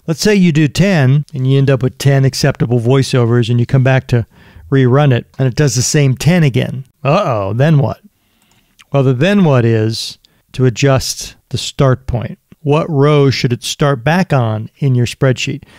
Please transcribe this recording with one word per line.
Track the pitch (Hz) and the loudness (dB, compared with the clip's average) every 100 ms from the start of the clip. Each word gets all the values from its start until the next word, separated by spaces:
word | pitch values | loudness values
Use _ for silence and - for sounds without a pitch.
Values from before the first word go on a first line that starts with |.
| - | -8
Let's | 165 | -4
say | 208 | 0
you | 208 180 | 2 2
do | 151 151 | 2 0
ten | - 190 175 131 143 147 | 0 0 2 2 0 -2
and | 135 131 | -6 0
you | 139 | 2
end | 139 | 2
up | 135 | 0
with | 127 - | -2 -2
ten | 139 135 | 0 2
acceptable | 135 - 143 - 156 123 | 0 0 -2 -2 -2 0
voiceovers | 113 139 127 131 117 120 113 | 2 0 0 0 2 2 2
and | 120 | 0
you | 120 | 0
come | 135 | 0
back | 127 131 - | 2 0 0
to | 120 110 _ - - - | -2 -2 _ -20 -20 -2
rerun | 139 127 131 147 | 2 4 4 2
it | 120 - - | 0 -4 -4
and | 131 | -2
it | |
does | 113 147 127 | 0 0 0
the | |
same | 120 151 139 127 | -2 0 0 0
ten | 143 180 | 0 2
again. | 151 127 123 127 - _ | 2 0 -4 -6 -14 _
Uh-oh, | 131 170 180 110 98 | -2 0 0 -4 -4
then | 113 147 147 | 0 2 2
what? | 110 - _ _ _ _ _ _ _ _ _ | 0 -4 _ _ _ _ _ _ _ _ _
Well, | 139 | -2
the | 131 | 0
then | 123 175 208 | 0 0 2
what | 170 127 | 2 2
is | 117 113 110 113 - - _ _ _ | 2 0 0 -4 -10 -14 _ _ _
to | - 127 | -2 -2
adjust | 110 139 131 - - - - _ | 0 0 0 -2 -8 -14 -18 _
the | 127 | -10
start | - - 139 127 - | -8 -2 0 0 -4
point. | 120 - 196 _ - | -8 -8 -12 _ -10
What | 143 147 - | -2 -2 0
row | 143 147 147 139 | 0 2 4 2
should | 117 127 | 0 -2
it | 120 | -4
start | - - 147 139 | -6 -4 -2 -2
back | 123 175 185 | -2 -2 0
on | 139 113 107 113 - | 0 -2 -4 -8 -4
in | 143 123 | -2 0
your | 120 | -2
spreadsheet? | - 135 127 - 135 - | 0 -2 0 -4 -10 -14